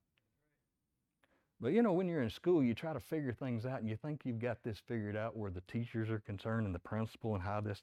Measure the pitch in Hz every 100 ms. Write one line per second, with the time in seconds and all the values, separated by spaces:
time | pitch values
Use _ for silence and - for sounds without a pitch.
0 | _ _ _ _ _ _ _ _ _ _
1 | _ _ _ _ _ - 113 202 233 175
2 | 180 170 117 - 175 180 123 113 160 147
3 | - 160 139 117 135 117 123 131 110 110
4 | 151 131 135 117 120 113 123 101 - 117
5 | 104 104 113 110 101 90 - 117 120 117
6 | 110 110 - 101 113 113 107 85 - 107
7 | 110 - 113 104 92 104 104 101